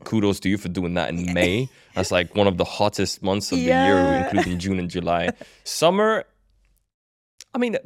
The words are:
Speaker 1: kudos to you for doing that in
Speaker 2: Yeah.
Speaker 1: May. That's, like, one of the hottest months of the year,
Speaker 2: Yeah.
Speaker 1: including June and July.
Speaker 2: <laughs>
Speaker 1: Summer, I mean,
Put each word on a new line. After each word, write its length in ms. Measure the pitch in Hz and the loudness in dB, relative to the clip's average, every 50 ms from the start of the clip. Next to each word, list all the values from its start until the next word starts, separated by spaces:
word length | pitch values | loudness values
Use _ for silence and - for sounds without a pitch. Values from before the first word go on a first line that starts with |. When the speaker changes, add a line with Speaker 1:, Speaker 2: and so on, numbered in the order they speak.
| - | -6
Speaker 1:
kudos 340 | - 113 110 104 101 95 - | -2 0 2 2 2 0 0
to 80 | - 95 | -2 -2
you 80 | 98 | -2
for 120 | 90 - 92 | -2 -4 -6
doing 260 | 85 95 90 85 87 | -4 -4 -4 -2 -2
that 140 | 87 80 60 | -2 -2 -2
in 80 | 82 85 | -2 -4
Speaker 2:
Yeah. 140 | 90 90 | -4 -2
Speaker 1:
May. 360 | 87 87 90 90 95 117 131 127 _ _ _ _ - | 0 2 2 2 2 0 -2 -6 _ _ _ _ -4
That's, 180 | 95 92 - | -4 -2 0
like, 240 | 92 90 87 - - | 0 0 0 0 2
one 100 | 104 101 | 4 4
of 100 | 98 90 90 | 4 4 0
the 60 | 85 | -2
hottest 580 | - - - 104 104 - - 95 - - - | -2 -2 0 0 0 0 0 -2 -2 -4 -4
months 280 | 101 95 98 104 101 - | -2 -2 -2 -2 -2 -2
of 80 | 269 262 | -2 0
the 60 | 247 | 2
year, 340 | 247 254 262 269 269 269 269 | 2 2 4 4 4 4 4
Speaker 2:
Yeah. 260 | 269 269 269 262 262 | 4 2 2 0 0
Speaker 1:
including 340 | 269 - - - 90 90 87 | 0 0 0 0 0 -2 -4
June 180 | 87 98 95 90 | -2 -2 -2 -2
and 100 | 90 87 | -2 -4
July. 420 | - 90 85 85 85 85 90 - - - - - | -4 -4 -2 0 0 0 0 -2 -4 -8 -12 -20
Speaker 2:
<laughs> 160 | - _ - | -20 _ -12
Speaker 1:
Summer, 600 | - - - 151 170 185 202 214 220 220 185 - _ _ _ _ _ _ _ _ _ _ _ _ _ _ _ _ _ _ _ _ _ _ - - _ - | -8 -2 2 2 4 4 4 2 0 0 -2 -4 _ _ _ _ _ _ _ _ _ _ _ _ _ _ _ _ _ _ _ _ _ _ -20 -16 _ -4
I 40 | 247 | -2
mean, 160 | 247 233 196 - - | -2 0 -2 -4 -6